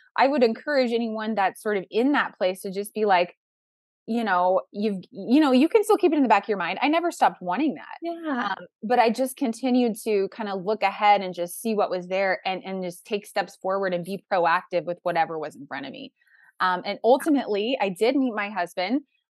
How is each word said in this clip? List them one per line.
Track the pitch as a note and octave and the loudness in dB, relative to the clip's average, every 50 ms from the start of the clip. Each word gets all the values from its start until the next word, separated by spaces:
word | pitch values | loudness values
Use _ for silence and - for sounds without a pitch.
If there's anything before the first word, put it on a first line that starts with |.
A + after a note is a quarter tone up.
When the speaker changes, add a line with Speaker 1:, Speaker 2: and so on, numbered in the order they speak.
| _ _ _ | _ _ _
Speaker 1:
I | - A#3+ | 2 4
would | C#4 C#4+ D4 | 4 4 4
encourage | B3 A3+ A3+ - - D4+ D4 C4+ B3+ A#3 | 2 2 2 -2 -4 -2 0 0 2 2
anyone | A#3+ A#3+ A#3+ A3 G#3+ A3 G#3+ A3 A3 | 0 -2 -2 -2 -4 -4 -4 -2 0
that's | G3+ G3 F3+ - - | 0 0 0 -2 -4
sort | - A3 G#3 | -4 -4 -4
of | G3 F3 - | -4 -4 -2
in | D#3+ G#3+ B3 C#4 | 0 0 2 2
that | D4 A#3+ G3 - - | 2 2 0 -2 -4
place | - G3+ F#3 F#3+ - | -2 -2 -2 -2 -4
to | - G3 | -8 -8
just | F3+ G3 G#3 - - | -8 -8 -8 -8 -4
be | G#3+ G#3+ | -2 2
like, | G#3 F#3+ F3 F3+ F3+ - _ _ _ _ _ _ _ _ _ _ _ _ _ _ | 4 4 4 2 0 -4 _ _ _ _ _ _ _ _ _ _ _ _ _ _
you | - A3+ A#3 A3+ | -4 -4 -2 0
know, | G#3 F#3 F3+ F3+ F#3 F#3+ F#3 - _ | 0 2 2 2 2 2 2 0 _
you've, | - G3+ G#3+ A3 G3 F3+ - - | -6 -4 -4 -2 -4 -6 -8 -14
you | - F#3 G3 F#3+ A#3+ D#4 | -14 -10 0 4 4 6
know, | D#4+ C4+ | 6 6
you | B3+ B3+ D4 E4 | 6 4 4 4
can | - A4 G#4 | 4 2 4
still | - G#4 | 4 4
keep | - - E4 | 4 4 2
it | D#4+ | 4
in | D4+ | 2
the | C4+ A3+ | 4 4
back | A3 G3+ G3+ | 4 4 2
of | - | 0
your | G#3 F#3+ | -2 -2
mind. | E3+ E3 F#3+ - | -2 -4 -2 -2
I | B3 C#4+ | 0 0
never | D#4 E4+ E4+ E4+ | 0 0 0 -2
stopped | - - B3 F#3+ F3+ - | 0 2 0 0 0 -2
wanting | F3+ F3 F3 A3 D#4 C#4+ F3 | -4 -4 -2 0 0 -2 -2
that. | B2 F#2+ - - - | -4 -8 -12 -12 -10
Speaker 2:
Yeah. | E4 E4+ E4+ E4+ E4 D#4 C4+ A#3+ - G3+ F#3+ - | -8 -8 -8 -8 -6 -6 -4 -4 -4 -4 -6 -8
Speaker 1:
Um, | F3+ - _ _ | -10 -16 _ _
but | - G#3 B3 B3 | -2 2 4 4
I | A3 A#3 | 4 4
just | A3 B3 C4 C4 - | 2 0 -2 -4 -4
continued | - C#4+ A#3 A3 - - B3+ B3 B3+ B3 A#3 G3+ - | -4 -4 -4 -2 -2 -2 2 2 2 2 2 0 -4
to | - A3+ G#3+ G3 G3 F#3+ | -2 0 0 0 0 -2
kind | - - A3 G3+ | -4 -8 -8 -6
of | F#3+ G3 E3+ | -6 -4 -4
look | G3+ A3 G#3 | -4 0 0
ahead | - G3 G3 - G#3+ G#3 G#3 G3+ | 0 -2 0 2 4 4 6 4
and | F#3+ F#3 | 2 -2
just | F3+ F3+ F3 F3 - - | -4 -6 -6 -6 -8 -6
see | - A3+ A3 | -4 -2 0
what | G3+ F#3 - | 0 0 0
was | F3+ F3+ F3 F3+ | -2 -4 -4 -4
there | F#3 F#3+ G3 F#3+ F#3 - - | -2 0 0 0 0 -2 -4
and, | F#3+ F#3+ F3+ - | -6 -6 -6 -6
and | F#3+ F#3+ F#3+ | -8 -6 -6
just | F#3 F3+ F3 - - | -6 -8 -8 -12 -8
take | - A3 G#3 - | -8 -8 -6 -6
steps | - - G#3 F#3 F3+ - - | -4 -4 -4 -4 -4 -8 -8
forward | - F#3 F#3+ G3 G3 F#3+ F3+ | -6 -4 -2 -2 -2 -2 -2
and | F3 E3+ | -4 -4
be | F3 G3 F#3+ - _ | -6 -10 -10 -6 _
proactive | G3+ F3+ E3+ E3 E3 F#3 - - F3+ E3+ D3+ | 0 2 4 2 2 0 0 -2 -4 -4 -4
with | E3+ F3 - - | -4 -8 -6 -4
whatever | F3+ E3+ E3 D#3+ D#3+ E3 D#3 | -2 0 0 0 0 -4 -6
was | D3+ D3+ C3 | -8 -10 -10
in | - C#3+ - | -14 -16 -12
front | C3 C3+ C#3 | -12 -12 -12
of | C3+ | -12
me. | - - - - - _ _ _ _ _ _ _ _ - | -14 -16 -16 -18 -20 _ _ _ _ _ _ _ _ -2
Um, | F#3 F#3 F3+ F3 - | 0 0 0 -2 -4
and | G3+ G3+ - | -6 -6 0
ultimately, | - A3+ C4 C#4+ - E4 C#4+ C4 - F3+ G#3 G3 G#3 A#3+ C4+ - | 2 4 4 4 4 2 0 0 0 -2 -2 -2 -2 -2 -2 -2
I | G#3 G3 | -2 -4
did | F3+ - G#3+ A#3+ C#4+ | -2 0 0 2 2
meet | C#4+ C4 B3 G#3 | 2 0 0 -2
my | G#3+ G3+ G3+ | -4 -6 -6
husband, | G#3+ F#3+ F3 F3 - F#3+ F3+ G3 B3 D4+ - _ _ _ _ _ | -4 -6 -6 -4 -4 -6 -2 -2 -2 -4 -4 _ _ _ _ _